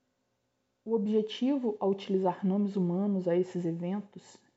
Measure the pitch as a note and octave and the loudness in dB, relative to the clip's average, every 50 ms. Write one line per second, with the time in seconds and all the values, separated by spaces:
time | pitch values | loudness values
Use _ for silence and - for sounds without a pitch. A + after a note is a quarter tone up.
0 | _ _ _ _ _ _ _ _ _ _ _ _ _ _ _ _ - G#3+ A3+ A3 | _ _ _ _ _ _ _ _ _ _ _ _ _ _ _ _ -4 0 0 0
1 | G3+ G#3+ G#3+ A3 G#3+ G#3+ - - A#3+ C4 C#4+ C#4 B3 A3+ G#3 - - G3 G3 G3 | 2 2 2 2 2 0 -2 -2 0 0 0 2 0 -2 -2 0 0 0 0 0
2 | - - G3 F#3+ F#3+ F3+ F3+ - - F#3 F#3 G#3 G3+ G3 G3 G3+ F3+ F3 F3 F#3 | 0 0 0 2 2 0 0 0 0 0 2 2 0 0 0 0 0 0 0 0
3 | G3+ G#3 G3+ F#3+ F3+ F3+ E3+ F3+ F#3 F3+ - F3 F3 E3 E3 E3+ F3 F3 F#3+ G#3 | 0 0 0 0 0 2 2 2 2 0 -2 -4 -2 -2 -4 -4 -4 -4 -4 -6
4 | G#3 - - F3+ - - - - _ _ _ | -6 -10 -14 -20 -20 -20 -20 -20 _ _ _